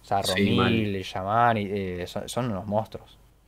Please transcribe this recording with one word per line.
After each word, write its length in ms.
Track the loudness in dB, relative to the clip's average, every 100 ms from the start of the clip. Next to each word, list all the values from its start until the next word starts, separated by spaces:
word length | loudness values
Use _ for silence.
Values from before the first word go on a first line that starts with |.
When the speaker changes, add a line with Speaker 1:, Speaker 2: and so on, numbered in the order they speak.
Speaker 1:
O 40 | 0
sea, 140 | 0
Speaker 2:
Sí, 120 | 0
Speaker 1:
Romil, 220 | 2 4 4 4 2 0
Speaker 2:
mal. 80 | -4
Speaker 1:
Yamani, 640 | -6 -6 0 4 4 4 0
eh, 360 | -2 -4 -4 -6
son, 240 | -8 -6
son 220 | -4 -2
unos 160 | -4 -2
monstruos. 500 | -2 -4 -12 -16 -20 -20 _